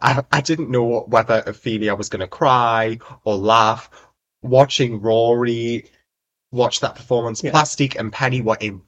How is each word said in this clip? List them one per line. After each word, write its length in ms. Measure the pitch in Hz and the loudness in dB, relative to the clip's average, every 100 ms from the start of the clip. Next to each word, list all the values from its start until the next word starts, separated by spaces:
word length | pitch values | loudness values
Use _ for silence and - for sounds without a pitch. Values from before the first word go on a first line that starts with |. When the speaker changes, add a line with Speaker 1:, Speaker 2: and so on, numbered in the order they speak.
Speaker 1:
I, 200 | 135 131 - | 0 0 0
I 80 | 147 | -2
didn't 300 | 139 160 131 | -2 -4 -2
know 340 | 123 117 113 - | -2 0 -2 2
whether 340 | 117 110 110 101 | 0 2 -2 -2
Ophelia 480 | - 123 107 107 | -8 -6 -2 -2
was 140 | 101 101 | -4 -6
gonna 180 | 95 92 | -8 -8
cry 680 | - 139 123 117 113 113 113 - - | 0 2 4 2 0 -2 -6 -14 -8
or 120 | 107 98 | -4 -2
laugh. 540 | 107 113 110 113 - - _ _ _ _ | 4 4 4 0 -10 -20 _ _ _ _
Watching 580 | 123 127 139 - 123 107 | 2 4 4 2 -2 0
Rory 920 | 110 113 117 120 120 117 117 113 - _ _ _ _ _ _ | 2 4 4 2 0 -2 -4 -6 -10 _ _ _ _ _ _
watch 280 | 123 120 - | 0 0 0
that 140 | 135 - | -6 -6
performance, 460 | - 120 117 113 | -2 -2 -2 -6
Speaker 2:
Yeah. 80 | 139 | 0
Speaker 1:
Plastique 440 | 156 151 - 135 - | 2 0 -2 -2 -2
and 140 | 110 | -8
Penny 280 | - 127 127 | -4 -2 0
were 180 | 110 107 | -2 -2
in 220 | 107 95 | -4 -10